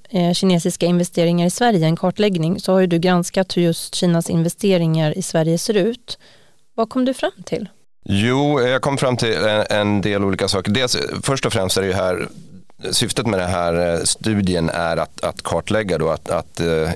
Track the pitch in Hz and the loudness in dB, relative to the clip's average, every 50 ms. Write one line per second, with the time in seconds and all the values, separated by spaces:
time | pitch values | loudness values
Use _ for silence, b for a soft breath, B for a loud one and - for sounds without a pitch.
0 | - - - 185 175 170 175 - - 190 180 170 165 185 175 - 175 170 175 175 | -10 -4 -2 0 2 2 2 2 2 2 2 2 2 0 -2 0 0 2 2 2
1 | 175 175 - - 170 170 175 175 170 180 - - 240 240 220 175 160 160 165 - | 0 0 0 0 2 2 2 2 2 0 0 2 2 2 4 4 2 2 2 2
2 | - 185 175 - 214 214 190 170 156 160 185 - - - 185 190 185 185 175 165 | 0 -2 0 0 0 0 0 0 0 -2 -2 -2 0 2 2 4 4 4 2 2
3 | 160 185 185 175 175 - - 196 190 - - 185 175 170 165 - - - - - | 2 2 2 2 0 0 -2 -2 -2 0 0 0 2 2 0 -2 -6 -8 -4 -2
4 | - 180 170 170 170 - 175 165 165 170 - - - 202 190 175 170 160 160 160 | 0 2 2 2 0 0 0 0 0 0 -2 0 0 2 2 2 2 2 2 2
5 | 156 151 151 190 185 - - 170 160 160 165 170 - - 220 208 175 220 240 - | 2 0 0 -2 -4 -2 0 0 2 2 2 0 0 0 0 0 0 0 -2 -4
6 | - - - b b b b b b b b b b - - - 226 220 - 262 | -10 -16 -16 b b b b b b b b b b -12 -6 -4 -4 -2 -2 -2
7 | 254 247 262 - - 359 - - 180 - - - 214 180 - - _ - - - | 0 0 -2 -2 -4 -6 -6 -8 -8 -8 -6 -6 -6 -10 -14 -20 _ -20 -20 -14
8 | - - 98 98 104 120 127 135 143 147 147 135 120 123 131 131 - 147 139 131 | -6 -2 -2 0 2 2 2 2 2 2 2 2 2 2 0 0 0 0 0 0
9 | - 131 123 117 120 113 107 80 90 107 104 107 107 - - 107 104 104 104 104 | 0 0 0 0 0 0 0 0 0 2 2 2 0 0 0 0 2 2 2 2
10 | 90 107 101 101 101 98 95 90 98 95 - 98 92 104 104 131 131 123 - 80 | 0 0 0 0 0 0 0 0 0 0 0 -2 0 0 0 0 0 0 0 -2
11 | 67 - - 98 - - 139 131 - 120 - 95 95 92 - 95 95 98 92 98 | -4 -4 -6 -4 -2 -2 -2 -2 -2 -2 0 0 0 0 0 0 0 0 0 0
12 | 92 92 90 85 - - - - - - - 92 - - - - - - - - | 0 0 -2 -2 -4 -8 -10 -16 -20 -20 -20 -20 -20 -20 -18 -12 -8 -4 -2 -2
13 | 123 98 - - 123 113 104 92 90 90 92 87 87 85 85 85 87 87 85 82 | -2 -2 -2 -2 -2 -2 0 0 0 0 0 0 0 0 0 0 2 0 0 0
14 | 87 85 - - - 110 110 101 101 90 90 85 82 80 - 85 85 82 82 80 | -2 -4 -4 -4 -2 0 0 2 2 2 0 0 0 -2 -2 -2 -2 -2 -2 -2
15 | 78 - - - - 87 - - - - - 82 80 - 104 107 110 95 85 78 | -4 -4 -6 -6 -6 -6 -6 -6 -6 -4 -2 -2 -2 0 -2 -2 0 0 -2 0
16 | 78 80 78 71 - - - 85 78 - - - 82 82 82 80 78 85 78 | 0 0 -2 -2 -4 -4 -4 -4 -4 -6 -6 -4 -2 0 0 0 0 -2 -2